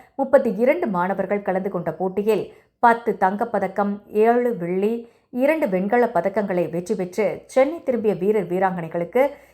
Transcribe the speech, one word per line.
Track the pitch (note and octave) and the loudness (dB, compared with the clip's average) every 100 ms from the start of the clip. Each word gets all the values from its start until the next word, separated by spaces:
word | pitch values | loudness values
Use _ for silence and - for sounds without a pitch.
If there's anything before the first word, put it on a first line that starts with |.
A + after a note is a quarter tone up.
| - | -12
முப்பத்தி | - C4+ C#4+ A#3 F#3+ | -6 2 2 2 2
இரண்டு | B3 E4+ E4+ | 2 2 -2
மாணவர்கள் | F3 F#3 G3 F#3 G3+ | -2 -2 -2 -2 -2
கலந்து | G3+ F#3 G3 | -2 -2 -2
கொண்ட | F3+ D#3+ | -4 -6
போட்டியில் | D#3 F#3 F#3+ G#3 G3+ - - _ _ | -4 -4 -2 0 0 -2 -12 _ _
பத்து | A#3+ A#3 A3 G3 | 4 4 0 0
தங்கப்பதக்கம், | F#3+ G3+ A#3 G3+ F#3+ G3 G3+ G3+ - | 0 0 -2 -2 -2 -2 -4 -4 -4
ஏழு | G#3 A3+ A#3+ A#3+ F#3+ | 2 4 4 0 -2
வெள்ளி, | E3+ F#3 G3+ A#3 A#3+ _ _ | -2 0 0 -2 -8 _ _
இரண்டு | B3 C#4 D#4+ C#4 | 0 2 2 2
வெண்கலப் | F#3 G3+ A#3+ A#3 F3 | 0 2 2 2 2
பதக்கங்களை | G3 G#3 G3 F3+ E3+ | 0 -2 -2 0 -2
வெற்றி | E3 F3+ | -4 -4
பெற்று | G3+ F3+ G3 F#3+ D3+ - | -4 -4 -2 -2 -2 -2
சென்னை | - C#4 E4 | 2 2 0
திரும்பிய | - A#3 G#3+ | -4 -2 0
வீரர் | F3 F#3+ G#3+ E3+ | 0 2 0 0
வீராங்கனைகளுக்கு | F3+ F#3+ F3+ D#3+ E3+ E3+ A#3+ C#4 - - | 0 0 0 -6 -4 -2 2 0 -2 -18